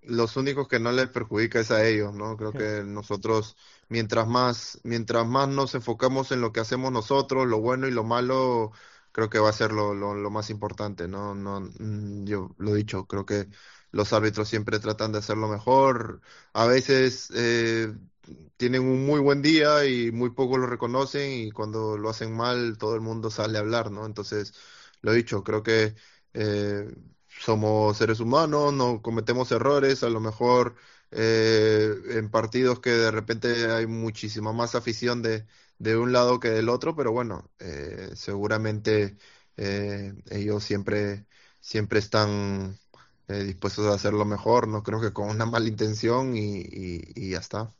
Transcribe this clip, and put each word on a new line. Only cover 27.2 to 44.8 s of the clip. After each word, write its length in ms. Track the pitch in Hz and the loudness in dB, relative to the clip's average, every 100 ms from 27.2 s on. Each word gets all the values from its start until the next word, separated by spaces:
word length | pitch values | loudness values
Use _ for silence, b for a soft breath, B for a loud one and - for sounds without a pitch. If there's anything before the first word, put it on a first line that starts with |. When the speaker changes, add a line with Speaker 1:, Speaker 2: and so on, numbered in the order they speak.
| _ - | _ -12
Speaker 1:
somos 560 | - 110 107 107 107 104 | 0 2 4 4 4 4
seres 240 | 110 110 | 2 2
humanos, 520 | 117 139 160 147 147 | 2 4 4 2 2
no 300 | 143 123 113 | 2 0 0
cometemos 480 | 110 113 110 123 127 | -2 -4 0 0 2
errores, 500 | 117 123 143 135 131 | 2 4 4 4 2
a 80 | 120 | 0
lo 100 | 110 | 0
mejor, 560 | 110 107 120 123 120 120 b b b | -2 0 4 4 4 -2 b b b
eh, 840 | - 113 113 110 110 110 107 107 101 90 | -2 2 4 6 6 6 6 4 0 -4
en 200 | 117 107 | -4 0
partidos 500 | 113 110 123 127 117 | 0 0 2 2 2
que 100 | 127 | 2
de 200 | 117 113 | 4 4
repente 600 | 107 110 113 120 117 117 | 2 -2 -2 0 0 0
hay 160 | 113 113 | 0 -2
muchísima 680 | 113 113 110 110 110 107 | -4 -6 -6 -8 -6 -4
más 220 | 113 117 | -2 -2
afición 480 | 120 120 113 120 120 | -2 -4 -4 -2 0
de, 240 | 113 110 107 b b _ | -2 -2 -6 b b _
de 180 | 110 113 | 0 2
un 160 | 120 | 4
lado 260 | 123 123 123 | 4 4 2
que 100 | 120 | 2
del 180 | 110 113 | 2 2
otro, 260 | 123 143 160 | 0 -2 -2
pero 140 | 127 | -2
bueno, 380 | 117 117 92 - _ | -2 -4 -8 -12 _
eh, 520 | 92 71 71 101 95 | -12 -10 -10 -12 -14
seguramente, 1040 | 104 - 101 104 110 110 107 110 107 101 101 b b b - | -12 -8 -4 0 0 0 -2 2 2 2 -4 b b b -8
eh, 580 | 101 101 101 101 98 98 - | -4 -4 -4 -6 -10 -12 -10
ellos 320 | 101 104 104 | -6 -2 -2
siempre, 640 | 104 101 98 104 104 101 - b b b | -2 -4 0 0 0 -4 -12 b b b
siempre 380 | - 110 104 107 | -6 -4 0 0
están, 800 | 104 113 104 101 101 98 95 98 _ _ b b _ | 2 2 2 0 -2 -2 -4 -10 _ _ b b _
eh, 140 | 101 | -6
dispuestos 420 | 101 92 98 98 104 | -4 -4 -6 0 2
a 80 | |
hacerlo 300 | 101 104 104 | 2 2 2
mejor, 440 | 104 101 110 120 117 | 0 0 2 2 2
no 140 | 107 | -4